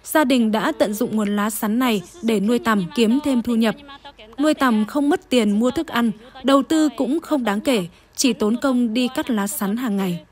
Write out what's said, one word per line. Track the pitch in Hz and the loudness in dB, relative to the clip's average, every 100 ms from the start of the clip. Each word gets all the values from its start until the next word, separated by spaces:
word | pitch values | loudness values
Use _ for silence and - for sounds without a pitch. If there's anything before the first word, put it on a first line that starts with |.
gia | - 311 | 0 0
đình | 277 262 220 | 2 2 2
đã | 214 208 440 | 0 -2 0
tận | 208 | -2
dụng | 208 254 220 | 0 -2 -2
nguồn | 202 208 | -2 -2
lá | 208 | -2
sắn | - 214 226 | -2 -2 0
này | 254 208 - - | 0 0 -4 -6
để | 233 214 | -2 0
nuôi | 202 240 | 2 0
tằm, | 233 208 165 | 2 0 0
kiếm | - 220 262 | 0 2 2
thêm | 285 247 | 2 0
thu | 226 | 0
nhập. | 226 226 - 285 - - - - - | 2 2 0 -12 -20 -20 -20 -18 0
Nuôi | 302 | 0
tằm | 302 262 214 214 | 2 2 2 0
không | 294 285 | 0 0
mất | 370 - | 0 2
tiền | 247 214 202 | 2 2 2
mua | 247 | 0
thức | 262 311 | -2 -2
ăn, | 233 233 - 247 - | 0 0 -2 -14 -8
đầu | 262 277 | 2 2
tư | - 320 302 - | 2 0 0 0
cũng | 240 320 | -2 -2
không | - 302 | -2 -2
đáng | 220 202 | -2 -2
kể, | 285 240 170 - _ - | 0 -2 -2 -12 _ -2
chỉ | 254 | 0
tốn | 226 208 240 | 0 0 0
công | 277 247 240 | 0 0 0
đi | 220 247 | 0 -2
cắt | 262 311 | -2 -2
lá | 214 202 | -2 -2
sắn | - 196 226 | -4 -4 -2
hàng | 254 196 | -2 -2
ngày. | 190 170 - | -2 -6 -10